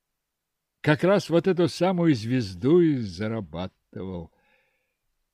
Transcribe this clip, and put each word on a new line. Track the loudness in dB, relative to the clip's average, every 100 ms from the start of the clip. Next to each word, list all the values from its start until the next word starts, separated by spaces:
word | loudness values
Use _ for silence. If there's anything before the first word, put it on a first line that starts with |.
| _ _ _ _ _ _ _ _
Как | 0 2
раз | 2 2 2
вот | 0 2
эту | 2 0
самую | 0 0 2 2 2
звезду | 0 -2 -2 -4 2 4
и | 4 0
зарабатывал. | -4 -6 -6 -6 -8 -10 -10 -12 _ -12 -10 -10 -12 _ _ _ _ _ _ _ _ _ _